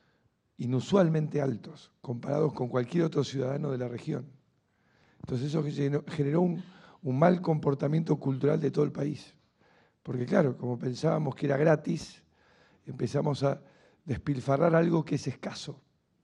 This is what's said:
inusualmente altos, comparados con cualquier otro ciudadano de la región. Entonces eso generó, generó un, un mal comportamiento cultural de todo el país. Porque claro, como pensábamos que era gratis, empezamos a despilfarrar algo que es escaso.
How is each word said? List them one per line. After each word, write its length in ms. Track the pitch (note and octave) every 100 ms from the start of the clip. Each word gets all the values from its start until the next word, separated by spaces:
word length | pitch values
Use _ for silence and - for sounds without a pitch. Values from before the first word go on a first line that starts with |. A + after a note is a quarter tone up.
| _ _ _ _ _ -
inusualmente 840 | B2 B2+ - G3 E3+ D#3 D3+ D3
altos, 500 | C#3 G#2+ - - - _
comparados 520 | - A#2+ - - D3+
con 160 | - B2
cualquier 360 | B2+ A#2+ F3
otro 200 | E3 -
ciudadano 460 | B2 C3+ C3 C#3+ D3
de 80 | B2+
la 100 | B2
región. 380 | B2 D#3 C3+ - - _ _ _ _ _ _ _ -
Entonces 280 | - B2+ D3
eso 140 | D#3
generó, 420 | C#3+ B2+ C#3+ C#3+ C#3+
generó 340 | - C#3 D#3+
un, 220 | F3+ E3+ - - - -
un 160 | D3 B2+
mal 220 | E3+ F3+
comportamiento 760 | F3 D#3 D3+ C#3 C#3+ D#3+ D#3+ D3
cultural 440 | C#3 C3 C#3+ D#3+
de 100 | C#3+
todo 140 | D3+
el 80 | D3
país. 420 | - C#3+ - - _ _ _ _ _ _ _
Porque 220 | - B2 B2
claro, 300 | G3 C#3+ -
como 220 | B2 A#2+
pensábamos 560 | B2+ B2 D#3+ D#3+ C#3
que 120 | - C#3
era 100 | C#3
gratis, 640 | D#3+ D#3 - D#3+ - - _ _ _ _ _ _ -
empezamos 560 | C3+ A#2+ C#3+ D3+ C3+
a 180 | C#3 C#3 - _ _ _
despilfarrar 680 | - - - C3+ C3+ C#3 E3+
algo 300 | E3 E3+ D#3
que 100 | D3+
es 120 | C#3 C#3
escaso. 540 | - - - - - _ _ _ _